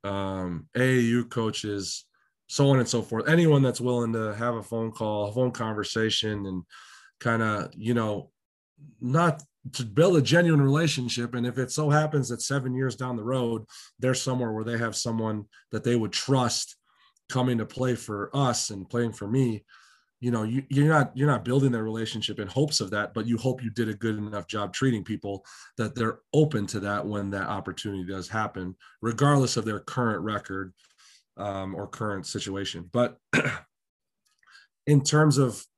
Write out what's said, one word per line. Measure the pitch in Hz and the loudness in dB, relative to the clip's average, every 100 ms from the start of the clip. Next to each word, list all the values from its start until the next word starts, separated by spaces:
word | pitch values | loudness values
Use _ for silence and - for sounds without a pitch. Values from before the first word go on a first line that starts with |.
um, | 98 98 98 95 92 82 - - | -4 -4 -2 -4 -4 -6 -6 0
A | |
A | 127 127 | 4 4
U | 117 120 120 | 4 2 -2
coaches, | 120 110 104 107 101 92 - _ _ _ _ _ | -2 -2 -4 -6 -6 -6 -10 _ _ _ _ _
so | - 139 | 2 6
on | 131 | 6
and | 117 | 4
so | 120 | -2
forth. | 104 113 147 | -2 -4 2
Anyone | 165 165 143 | 6 6 6
that's | 135 120 | 4 2
willing | 123 123 117 | 0 0 0
to | 113 110 | -2 -4
have | 104 120 | -4 -4
a | 117 | -4
phone | 104 117 113 | -6 -4 -4
call, | 110 110 104 104 | -4 -4 -2 -2
a | |
phone | 110 127 | 0 -2
conversation, | 117 113 107 101 113 110 107 110 104 98 | 0 -4 -4 -2 0 0 0 -2 -4 -4
and | 92 85 - - - - _ | -6 -8 -18 -20 -20 -20 _
kinda, | 120 113 110 104 - | 0 2 2 -2 -6
you | 85 107 | -8 -2
know, | 120 110 104 - _ _ _ _ _ 147 _ | 0 0 -4 -8 _ _ _ _ _ -20 _
not | 123 143 170 147 - _ 120 | -2 2 2 0 -8 _ -14
to | - | -8
build | 117 101 175 175 | -4 4 6 6
a | |
genuine | 127 160 175 151 | 6 4 6 6
relationship. | 139 147 165 135 123 120 120 | 6 4 2 0 -4 -4 -4
And | 123 120 | -2 -2
if | 117 | -2
it | 123 | -4
so | - 151 | 0 4
happens | 151 156 151 117 | 4 4 0 -2
that | 120 | -4
seven | - 139 123 | -2 -2 -2
years | 127 131 113 | -2 -2 -4
down | 127 120 | -6 -4
the | |
road, | 107 131 120 113 110 - - _ | -2 0 0 -2 -8 -20 -20 _
they're | 127 | 0
somewhere | 131 - 127 117 | 0 0 -2 -2
where | 110 | -4
they | 110 117 | -4 -2
have | 117 110 | -2 -2
someone | 117 113 110 107 104 _ _ | -2 -2 -2 -2 -8 _ _
that | 110 | -4
they | - 120 | 2 2
would | 107 | 2
trust | - - 135 120 - - - _ _ _ _ _ | -4 2 2 2 -2 -6 -12 _ _ _ _ _
coming | 127 127 120 | 0 2 0
to | 110 | -2
play | - 127 | -2 -2
for | 117 - 104 101 | -2 -4 -6 -4
us | 139 135 117 - | 0 2 0 -4
and | 101 92 | -8 -6
playing | 120 117 | -2 -2
for | 104 101 | -4 -2
me, | 127 127 107 _ - _ _ _ _ | 2 2 0 _ -20 _ _ _ _
you | 120 | -2
know, | 117 | 0
you, | 107 127 135 | 0 -2 0
you're | 139 147 | 4 6
not, | 156 127 | 6 4
you're | 127 147 | 2 2
not | 135 | 2
building | 95 135 135 | 2 2 4
their | 120 | 2
relationship | 110 110 110 110 - 104 | -2 -4 -4 -4 -6 -6
in | 101 | -4
hopes | 131 147 - | 0 0 0
of | 98 | -2
that, | 104 104 | -2 -4
but | - 110 | -4 -2
you | 113 | 0
hope | 127 123 | 0 -4
you | 117 | -6
did | 107 113 | -2 -2
a | |
good | 101 113 107 | -2 -4 -4
enough | 104 104 95 | -6 -8 -6
job | 107 101 | -6 -4
treating | - 135 113 | 0 0 0
people | 95 107 101 98 - - - - | -2 -6 -6 -10 -12 -20 -18 -6
that | 110 | -6
they're | 120 110 - _ | -2 -2 -2 _
open | 143 151 131 101 | 4 4 2 -2
to | 107 | -4
that | 101 101 98 | -4 -4 -4
when | 104 101 | -4 -4
that | 98 92 | -4 -4
opportunity | 107 - 92 107 98 | -6 -6 -8 -6 -6
does | 90 95 92 | -6 -8 -6
happen, | 110 104 - 90 92 - _ | -4 -4 -6 -10 -12 -20 _
regardless | 113 113 143 143 123 - | -6 2 4 4 2 0
of | 110 | -2
their | 104 | -4
current | - - 120 101 | -6 -2 0 0
record, | 101 104 - 95 95 - _ _ _ _ _ - | -2 -6 -6 -8 -8 -12 _ _ _ _ _ -10
um, | 101 98 95 | -6 -6 -6
or | 95 101 | -8 -10
current | - 107 98 87 | -6 -6 -4 -6
situation. | 107 98 98 98 85 87 | -8 -6 -6 -6 -10 -6
But | 120 120 - _ | 0 0 -2 _
<clears throat> | - 139 - - _ _ _ _ _ _ _ _ - _ _ - | 0 0 -6 -12 _ _ _ _ _ _ _ _ -20 _ _ 4
in | 147 | 4
terms | 143 151 156 135 | 6 4 6 6
of | 131 110 - | 2 0 -16